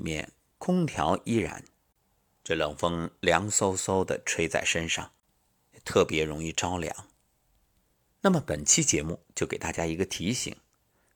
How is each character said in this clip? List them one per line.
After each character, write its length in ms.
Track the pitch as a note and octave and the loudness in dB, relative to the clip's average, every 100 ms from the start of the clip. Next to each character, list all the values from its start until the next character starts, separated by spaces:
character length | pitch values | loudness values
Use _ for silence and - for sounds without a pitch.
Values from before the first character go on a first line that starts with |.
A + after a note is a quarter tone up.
面 300 | E2 D#2 B1+ - _ - | -4 -6 -8 -14 _ -8
空 260 | - F#3 | 0 2
调 380 | D#3+ - D2+ G2 | 0 0 2 2
依 120 | - A#2 | 2 0
然， 280 | E2 - - _ _ _ _ _ _ _ | 0 -6 -16 _ _ _ _ _ _ _
这 140 | - E2 | -4 -2
冷 200 | D2+ D2 | -2 0
风 360 | E2+ E2+ E2 - | -2 0 -4 -4
凉 280 | F2 E2 G#2 | 2 2 2
飕 280 | - G2 F#2 | 2 2 0
飕 280 | - F#2+ | 0 2
的 160 | F2+ - | 2 -2
吹 240 | - - E2 | -4 -2 0
在 160 | - | 0
身 240 | - E2+ E2 | 0 0 0
上， 240 | - - _ _ _ _ _ _ - | -4 -6 _ _ _ _ _ _ -16
特 200 | - G2+ | 0 4
别 200 | F2+ D#2 | 4 2
容 180 | D#2 D2+ | 0 -2
易 100 | D#2+ | -4
着 240 | - F2 F2+ | -2 -2 -2
凉。 300 | D#2 - - _ _ _ _ _ _ _ _ _ _ _ | -4 -8 -16 _ _ _ _ _ _ _ _ _ _ _
那 100 | G3+ | 2
么 100 | E3+ | 2
本 240 | - D2+ | 0 -2
期 180 | D2+ - | 2 4
节 200 | D3 D2 | 4 2
目 200 | D#2 - _ | 0 -6 _
就 120 | - - | -4 -4
给 120 | - | -4
大 120 | E2 | -6
家 140 | E2 | -2
一 100 | E2+ | -2
个 120 | E2 F#2+ | 0 -2
提 260 | - F2 | -2 -2
醒， 240 | B2+ - - _ _ _ _ _ | -2 -4 -10 _ _ _ _ _